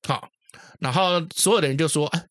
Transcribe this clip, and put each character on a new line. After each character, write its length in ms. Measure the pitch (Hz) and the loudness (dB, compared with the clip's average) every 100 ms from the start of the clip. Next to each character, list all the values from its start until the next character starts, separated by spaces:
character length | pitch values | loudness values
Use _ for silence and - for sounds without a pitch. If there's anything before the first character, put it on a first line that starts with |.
| - | -6
好， 200 | 131 - _ - - - - | -6 -6 _ -20 -20 -20 -6
然 120 | 135 | -2
后 320 | 139 185 175 165 - | 2 2 0 -2 -2
所 180 | 190 | 2
有 60 | 220 | 2
的 80 | 147 | 2
人 100 | 135 | 0
就 80 | 160 | 0
说 200 | 151 147 170 | 0 -2 -4
：“哎， 80 | - | -8